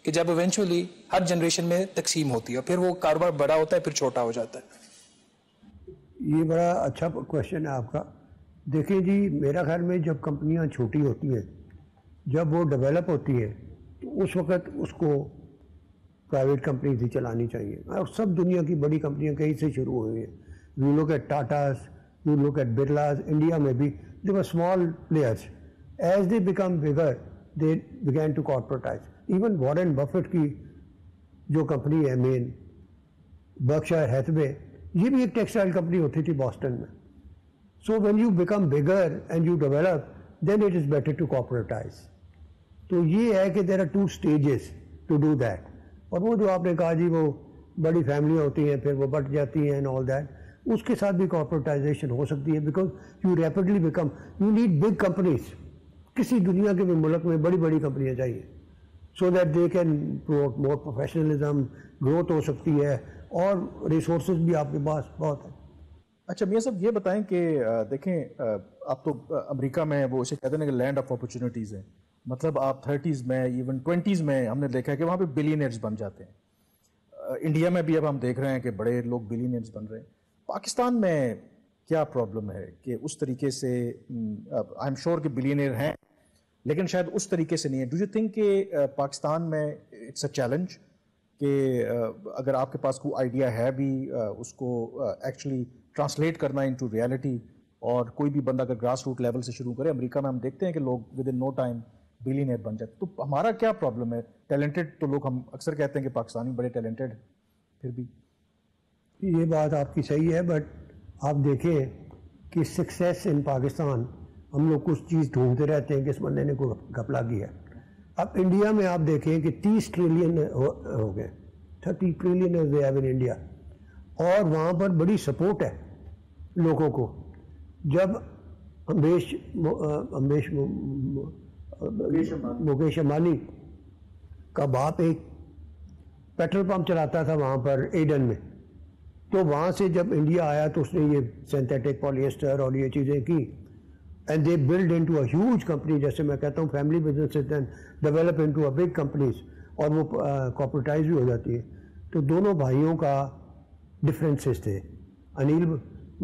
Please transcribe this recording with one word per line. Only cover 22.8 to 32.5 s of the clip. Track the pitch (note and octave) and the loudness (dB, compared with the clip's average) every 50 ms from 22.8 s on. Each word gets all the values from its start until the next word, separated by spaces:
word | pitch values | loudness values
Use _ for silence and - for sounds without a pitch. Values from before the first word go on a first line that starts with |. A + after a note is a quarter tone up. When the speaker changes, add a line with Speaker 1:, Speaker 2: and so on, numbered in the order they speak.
| C#3 C3+ D3 C#3+ D3 D3 C#3+ C3+ - - | 2 2 2 2 2 2 0 -2 -2 0
Speaker 2:
India | D#3 D3+ D3+ E3 E3 D#3+ | 2 2 4 4 2 2
में | D3 C#3 B2+ A#2+ | 2 2 2 2
भी, | C#3+ C#3+ - - - - - - - | 2 0 -2 -4 -12 -18 -16 -8 -2
they | G3 G3 G3 | 0 0 0
were | E3+ - - | 0 0 0
small | E3 E3+ F3 F#3+ F#3 | 0 2 2 2 2
players। | F3 E3 E3 - - - E3 D#3 C#3+ A#2+ A2 - - - - - - - - - - - - - - | 2 0 -2 -4 -4 0 0 2 2 2 0 -2 -6 -14 -18 -20 -20 -20 -20 -20 -20 -18 -10 -4 0
As | E3+ F#3 G3+ G3+ F3 | 2 4 4 4 4
they | A3 A3+ F#3 F#3 F#3+ | 2 2 2 2 0
become | F3+ G3 F#3 F3+ E3 | 0 0 0 0 0
bigger, | C#3+ D#3 C#3+ C#3+ E3 D3 A#2+ - - - - - - - - - | 0 2 2 4 2 2 2 -2 -6 -16 -18 -20 -20 -12 -4 0
they | D#3 D#3 D#3+ G3 - - - - - D3 | 2 2 2 2 -2 -6 -12 -6 -2 0
began | B2+ D#3 D#3 D#3 C#3+ | 2 2 2 2 0
to | D#3+ | 0
corporatize। | C#3+ - C#3 C3 A2 - C#3 B2+ - B2+ A#2+ A2 - - - - - - - | 0 0 0 -2 -2 -2 -6 -4 -4 -4 -6 -6 -8 -14 -20 -14 -4 0 0
Even | F#3 G#3 A#3 | 2 2 2
Warren | G#3 D#3+ B2+ C3 D3 E3 F#3 F3 D3 | 2 2 2 2 2 2 2 2 2
Buffett | C3 C#3+ C#3 - F#3 F3 - | 2 0 0 0 -2 -2 0
की | - E3+ D3+ C#3+ - - - - - - - - - - - - - - - - _ - - - | 2 2 2 2 0 -6 -14 -18 -20 -20 -20 -20 -20 -20 -20 -20 -20 -20 -20 -20 _ -16 -6 -2
जो | C#3 D#3 D#3 | 0 0 2
company | C3 D#3 C3+ A2+ C#3+ D3+ D#3+ D3+ C3+ | 2 0 -2 0 2 2 4 4 4
है | B2+ | 4
main, | B2+ B2 B2+ C3 B2+ A#2+ B2+ | 2 2 4 2 2 0 -4